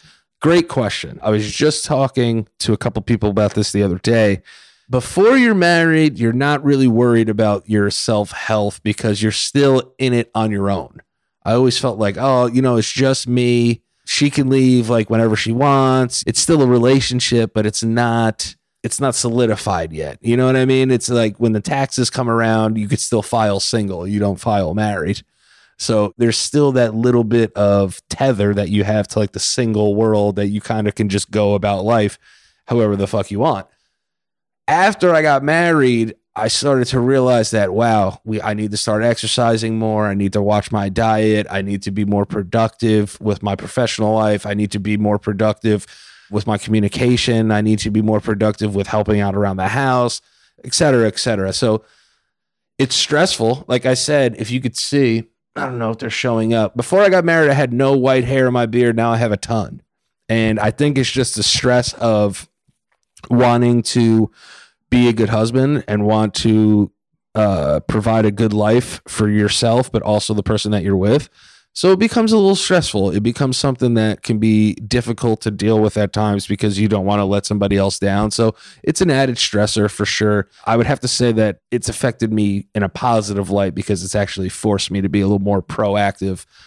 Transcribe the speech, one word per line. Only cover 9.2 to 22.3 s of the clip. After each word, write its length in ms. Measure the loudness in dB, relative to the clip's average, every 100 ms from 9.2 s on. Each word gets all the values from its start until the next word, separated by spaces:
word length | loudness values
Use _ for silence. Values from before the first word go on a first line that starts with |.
you're 100 | -2
still 600 | -2 -4 2 4 2 0 _
in 140 | -2
it 200 | 0 -2
on 160 | -2 -2
your 180 | 0 -2
own. 320 | -2 -6 -18 _ _ _ _
I 80 | -2
always 260 | 2 2 2
felt 200 | -4 -2
like, 180 | -2 0
"Oh, 280 | 0 2 2
you 140 | 2
know, 160 | 2 0
it's 160 | 0
just 360 | -2 0 0 -2
me. 540 | 0 2 2 2 -2 _ _
She 260 | -8 -2 0
can 200 | 0 2
leave, 400 | 4 4 4 2
like, 180 | 0 0
whenever 280 | 0 2 0
she 160 | -2
wants." 720 | 0 2 2 2 2 0 -4 -4
It's 140 | -4
still 200 | 0 2
a 60 | 4
relationship, 880 | 4 4 2 2 -4 0 0 0
but 100 | 0
it's 200 | -2 -2
not, 720 | -2 0 0 0 0 -2 -10 -12 _ _
it's 180 | -8 -4
not 140 | -2
solidified 800 | -2 -2 0 0 0 -2 -4 -4
yet. 240 | -8 -10 -6
You 160 | 0 2
know 80 |
what 120 | 2 2
I 100 | 2
mean? 240 | 2 2
It's 180 | 0 0
like 300 | 0 0 0
when 140 | -2
the 80 | -2
taxes 480 | -2 -4 -4 -2 -4
come 180 | -2
around, 480 | 0